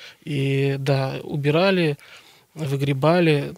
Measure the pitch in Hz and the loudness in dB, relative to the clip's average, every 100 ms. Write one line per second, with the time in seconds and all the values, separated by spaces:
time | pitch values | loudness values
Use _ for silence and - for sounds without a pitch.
0 | - - - 143 139 135 139 139 135 135 | -20 -18 -8 -4 -2 0 0 -2 0 0
1 | 135 139 - 151 139 156 190 185 160 143 | -2 -6 -8 -4 0 2 2 2 0 -2
2 | - - - - _ - 151 139 139 135 | -10 -20 -20 -20 _ -10 -4 -2 -2 0
3 | 151 175 170 147 143 | 2 4 4 2 -2